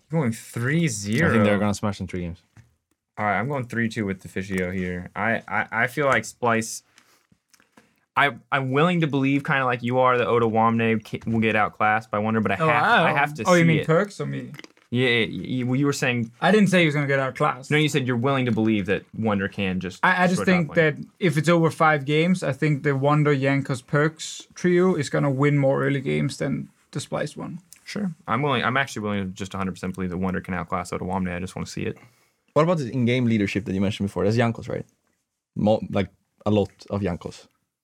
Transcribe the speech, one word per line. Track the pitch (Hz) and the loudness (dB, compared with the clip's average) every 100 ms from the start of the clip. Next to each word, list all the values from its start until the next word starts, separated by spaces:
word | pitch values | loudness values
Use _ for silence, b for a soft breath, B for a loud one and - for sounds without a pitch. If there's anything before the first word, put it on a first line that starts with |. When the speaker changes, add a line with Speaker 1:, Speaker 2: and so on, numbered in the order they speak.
| _ | _
Speaker 1:
You're | 160 | -2
going | 123 | -2
three | 110 - 117 123 160 160 | -4 -10 -6 -2 0 0
zero. | 104 101 120 165 | -2 -2 0 2
Speaker 2:
I | |
think | 113 | 4
they're | 104 101 | 4 4
gonna | 104 | 0
smash | 98 107 98 | 0 -4 -4
in | 92 | -6
three | 92 | -6
games. | 87 85 _ - _ _ _ _ _ - | -8 -10 _ -20 _ _ _ _ _ -4
Speaker 1:
All | 104 | -2
right, | 95 | 0
I'm | 127 | -2
going | 143 117 | -4 -4
three | 113 113 | -4 -2
two | 120 98 | -2 -4
with | 95 | -6
Deficio | - 98 95 92 90 | -8 -10 -6 -4 -4
here. | 95 90 90 90 - | -4 -6 -6 -10 -4
I, | 110 110 - | -2 -2 -4
I, | 104 - 110 | -6 -4 -2
I | 123 | -2
feel | 147 139 | 0 0
like | 117 113 | 0 -2
Splice, | - 120 113 110 - - b b b _ _ _ _ b b b b b - | -4 0 0 -2 -10 -16 b b b _ _ _ _ b b b b b 2
I, | 139 127 - | 2 0 -2
I'm | 139 131 | -2 2
willing | 135 170 175 | 2 4 4
to | 160 | 0
believe | 139 135 139 | 2 2 0
kinda | 139 139 127 | 0 0 0
like | 120 | -2
you | 120 127 | 0 2
are | 127 123 | 4 4
that | 101 | 2
Oda | 117 113 | 2 2
Wamne | 110 113 117 113 110 | 4 2 2 2 0
ki-, | - - 117 | -4 -8 -2
will | 113 | 0
get | 110 107 | 2 2
outclassed | 90 - 107 107 - | 0 0 0 0 0
by | 104 | -2
Wonder, | 107 110 | 0 0
but | 98 | 0
I | 98 | 0
Speaker 3:
Oh, | 160 | 2
Speaker 1:
have, | - | 2
Speaker 3:
I | 185 233 156 | 4 4 4
Speaker 1:
I | |
have | 139 147 151 | 2 0 -2
to | 196 | 2
Speaker 3:
Oh, | |
you | 175 | 4
Speaker 1:
see | 165 | 4
Speaker 3:
mean | 156 | 2
Speaker 1:
it. | - | 2
Speaker 3:
Perks | 165 202 - | 0 0 -6
or | 139 | -8
me? | 135 127 - - _ _ | -8 -12 -16 -20 _ _
Speaker 1:
Yeah, | 120 127 | 0 2
yeah, | 117 107 | 2 0
y-, | 95 82 127 | -4 -6 -4
y-, | |
well, | 123 127 | -2 0
you | 143 | 0
were | |
saying | 135 135 120 117 - | 0 -2 -2 -4 -2
Speaker 3:
I | 165 | 2
didn't | 208 190 | 4 4
say | 180 | 4
he | 160 | 2
was | 147 | 2
gonna | 143 | 0
get | 135 | 0
outclassed. | 135 127 151 127 120 | -2 -2 -2 -2 -2
Speaker 1:
No, | 151 | 0
you | 151 | 2
said | 151 127 | 0 0
you're | 120 | 0
willing | 117 135 123 | 0 0 0
to | |
believe | 110 110 107 92 | 2 2 2 0
that | 92 - - | -2 -2 -4
Wonder | 110 101 98 | -2 0 -2
can | - 95 92 | -2 -2 -2
just | 92 - | -6 -2
Speaker 3:
I, | 180 180 | 0 2
I | 180 | 2
just | 190 | 2
Speaker 1:
sort | 196 | 2
Speaker 3:
think | 180 156 | 2 0
Speaker 1:
out | 170 | 2
Wonder. | 156 | 0
Speaker 3:
that | 131 - _ | 0 -10 _
if | 185 147 | 0 0
it's | 156 | 2
over | 170 160 | 4 2
five | - 160 151 135 | 2 2 2 0
games, | 151 170 185 | 0 2 0
I | 156 | 0
think | 127 156 139 | -2 0 0
the | 147 135 | 0 0
Wonder, | 143 147 147 139 | 2 4 4 2
Jankos, | 135 139 135 127 - | 2 0 -2 -6 -2
Perks | 147 156 156 - - - - | 0 0 -2 -12 -14 -18 -4
trio | 180 175 185 160 | 2 4 4 2
is | 127 | -2
gonna | 156 147 | 0 0
win | 131 147 143 | 2 2 4
more | 135 139 139 | 2 2 0
early | 139 | -2
games | 143 151 143 - | -2 -2 -2 -4
than | 147 143 - _ _ | -4 -4 -8 _ _
the | - | -12
Splice | - 131 151 - | -8 -6 -6 -8
one. | - 165 - - - | -12 -14 -18 -20 -12
Speaker 1:
Sure. | 202 196 160 - | -6 -6 -6 -4
I'm | 113 | -2
willing, | 143 120 | 0 0
I'm | 95 135 | 0 0
actually | 131 113 | -2 -4
willing | 104 101 95 | -4 -4 -4
to | |
just | 95 95 | -8 -10
a | 95 | -6
hundred | 95 | -6
percent | 90 92 | -6 -8
believe | 92 92 | -6 -6
that | 87 | -4
Wonder | 92 92 | -4 -4
can | - 90 | -6 -8
outclass | 85 92 90 | -4 -6 -6
Oda | 87 90 | -8 -4
Wamne. | 95 92 87 | -4 -4 -6
I | |
just | 90 - | -8 -10
wanna | 87 | -10
see | 95 | -8
it. | 98 - b b b b _ | -8 -8 b b b b _
Speaker 2:
What | 143 | 0
about | 165 170 | 2 0
the | 120 | -2
in-game | 131 120 127 117 | 0 2 2 2
leadership | 113 98 101 95 | 2 2 0 -2
that | |
you | 95 | 0
mentioned | 98 - 101 | 0 -2 -4
before? | 87 95 | 0 0
That's | 117 | 2
Jankos, | 117 110 - | 0 -2 -8
right? | 50 - _ _ _ _ _ _ - | -10 -10 _ _ _ _ _ _ -2
Mo-, | 107 110 95 | 2 2 0
like, | 101 92 - _ _ 107 | -4 -4 -8 _ _ 0
a | |
lot | 104 95 - - | 2 2 -4 -8
of | 101 | -4
Jankos. | 98 85 - - - _ _ _ | -2 -4 -8 -16 -20 _ _ _